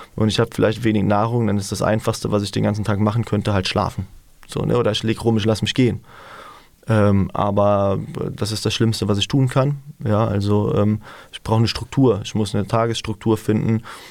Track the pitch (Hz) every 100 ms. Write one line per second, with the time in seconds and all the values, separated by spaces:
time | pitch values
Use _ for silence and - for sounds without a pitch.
0 | - - 107 110 117 - 107 110 117 107
1 | 98 104 113 120 107 101 98 104 90 113
2 | - 113 - 104 98 110 104 104 107 101
3 | 107 117 107 104 107 98 92 - 92 -
4 | 95 - - - - - 104 120 110 107
5 | 110 117 117 110 110 107 107 - 120 -
6 | - - - - - - - _ - 110
7 | 101 98 92 - 101 101 101 101 98 98
8 | - - 92 - 107 107 117 - 113 107
9 | 101 104 - 143 127 139 139 143 147 -
10 | 110 104 113 101 101 104 104 101 104 104
11 | - - - - - 113 113 - - -
12 | 131 98 - 104 104 104 98 113 117 110
13 | - 104 117 107 - 110 - 110 - -
14 | -